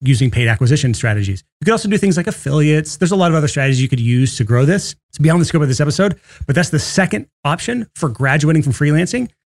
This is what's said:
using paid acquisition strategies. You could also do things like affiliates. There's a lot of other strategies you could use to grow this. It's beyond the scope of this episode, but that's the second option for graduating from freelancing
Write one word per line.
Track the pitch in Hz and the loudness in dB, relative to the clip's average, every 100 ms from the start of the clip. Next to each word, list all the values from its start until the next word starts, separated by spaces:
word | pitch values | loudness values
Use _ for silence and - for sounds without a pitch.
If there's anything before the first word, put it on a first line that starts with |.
using | 131 120 131 | 0 2 0
paid | 117 117 | 0 0
acquisition | 117 123 147 131 | 2 2 2 0
strategies. | 110 113 104 98 95 _ - | -2 -2 -2 -4 -6 _ -6
You | |
could | 165 | 0
also | 226 208 | 0 0
do | 202 | 0
things | 196 170 | 2 0
like | 175 | -2
affiliates. | - 139 151 151 151 160 - | -6 -2 0 2 2 -2 -2
There's | 175 | 0
a | 196 | 2
lot | 175 | 2
of | 160 | 2
other | 147 | 0
strategies | 143 135 131 | 0 0 0
you | 131 | 0
could | 123 | 0
use | 117 123 131 - | 0 2 0 -2
to | |
grow | 110 120 | 0 2
this. | 139 196 - - _ | 2 0 -2 -14 _
It's | - | 0
beyond | 151 170 | 2 2
the | |
scope | 160 165 | 2 0
of | 143 | 0
this | 127 | 0
episode, | 147 151 202 - _ - - | 0 0 -2 -2 _ -10 -4
but | |
that's | 156 170 | -2 0
the | 156 | -2
second | - - 180 208 - _ | -2 0 0 -2 -8 _
option | 143 170 - 240 220 | -4 -4 -4 -6 -8
for | - 151 | -6 -6
graduating | 110 135 147 147 160 | -2 0 2 2 2
from | 143 | 0
freelancing | 113 147 151 180 247 247 _ _ | 0 0 0 0 -4 -6 _ _